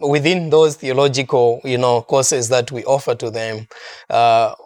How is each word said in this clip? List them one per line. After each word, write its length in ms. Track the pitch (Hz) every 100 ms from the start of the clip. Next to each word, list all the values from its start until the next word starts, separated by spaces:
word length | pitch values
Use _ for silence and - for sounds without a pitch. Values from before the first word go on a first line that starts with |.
within 480 | 147 147 143 185 160
those 280 | 156 160 147
theological, 840 | 135 131 143 131 127 139 120 117
you 120 | 135 123
know, 240 | 127 120
courses 480 | 113 135 131 139 117
that 240 | 123 117
we 100 | 127
offer 300 | 117 135 - 117
to 140 | 120
them, 380 | 113 113 110 110 - - - -
uh, 460 | 117 117 113 110 -